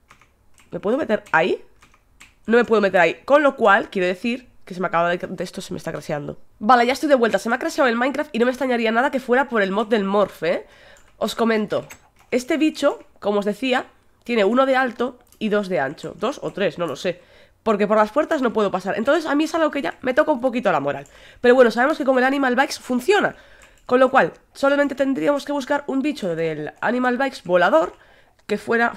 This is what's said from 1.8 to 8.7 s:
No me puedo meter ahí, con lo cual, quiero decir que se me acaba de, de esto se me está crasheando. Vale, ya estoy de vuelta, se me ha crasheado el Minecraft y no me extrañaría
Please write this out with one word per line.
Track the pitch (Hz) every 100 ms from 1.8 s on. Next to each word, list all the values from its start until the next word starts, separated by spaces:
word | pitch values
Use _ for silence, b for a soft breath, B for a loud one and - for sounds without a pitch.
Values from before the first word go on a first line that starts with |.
| _ _ _ _ - _ -
No | 233
me |
puedo | 233 220
meter | 196 185
ahí, | 170 - -
con | 285
lo | 285 269
cual, | 220 202 -
quiero | 196 180
decir | 185 240 240 - - -
que |
se | 180
me | 175
acaba | 165 170
de, | 180
de | 180 185
esto | 185 -
se | -
me | 175
está | 165
crasheando. | 160 - 147 147 151 - _
Vale, | 214 240 240
ya |
estoy | 262 302
de | 269
vuelta, | 233 185
se | 226
me | 240
ha |
crasheado | 320 320 269
el | 233
Minecraft | 254 277 294
y | 233
no | 240
me |
extrañaría | 254 262